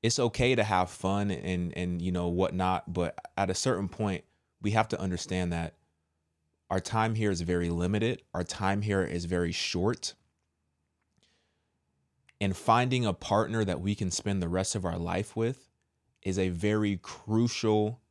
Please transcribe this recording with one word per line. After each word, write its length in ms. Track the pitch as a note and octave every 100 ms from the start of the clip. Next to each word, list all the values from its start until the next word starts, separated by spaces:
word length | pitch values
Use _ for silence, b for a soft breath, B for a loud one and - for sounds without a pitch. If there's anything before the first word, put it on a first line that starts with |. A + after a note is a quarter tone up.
It's 160 | A2+ -
okay 340 | A#2+ - B2+
to 100 | B2
have 280 | G#2 F#2+ F#2
fun 400 | - F#2+ G2+ G2+
and, 440 | E2 E2+ F2+ F2 -
and, 260 | F2+ F2
you 100 | F2
know, 160 | F2+ F2
whatnot, 680 | F2 F#2 F#2 F#2 F#2 -
but 240 | F2 E2+ - - -
at 140 | G2
a 60 | F#2
certain 340 | C3 G2+ G2
point, 340 | - G#2+ F2+ - _ _ _
we 100 | G#2
have 160 | A2 A2
to 120 | -
understand 500 | F#2 F2+ - F#2 F2+
that 220 | E2+ D#2+ - _ _ _ _ _ _ _ _ _
our 100 | F2+
time 360 | - A2+ A2 A2
here 160 | G#2+
is 100 | F2+
very 300 | E2+ F2 E2+
limited. 500 | E2+ F2+ G#2 A2 - _
Our 100 | F2+
time 400 | E2+ - G2 G2+
here 180 | G#2 G2
is 240 | F#2 F2 F2
very 260 | F2 F2
short. 600 | - - F2+ F#2+ B2+ - - _ _ _ _ _ _ _ _ _ _ _ _ _ _ _ _ _ _ _ _ _ _
And 160 | G2+ F#2
finding 500 | - A#2 B2+ C3 A#2
a 80 |
partner 520 | F2 - G2+ A2 A2 G2+
that 160 | D2+
we 140 | F#2 G2+
can 160 | F#2+
spend 280 | - - G2
the 80 | F2
rest 280 | F2+ F#2+ G#2+
of 100 | F2+
our 140 | F2
life 360 | E2+ F2 G#2 -
with 320 | A2+ C3+ _ _ _ _ _ _
is 160 | G2 F#2
a 120 | F#2
very 500 | F2 G#2 G#2+ G#2 F#2+
crucial 1000 | - - - A2 A#2+ - A2+ G#2+ G#2+ A#2+ _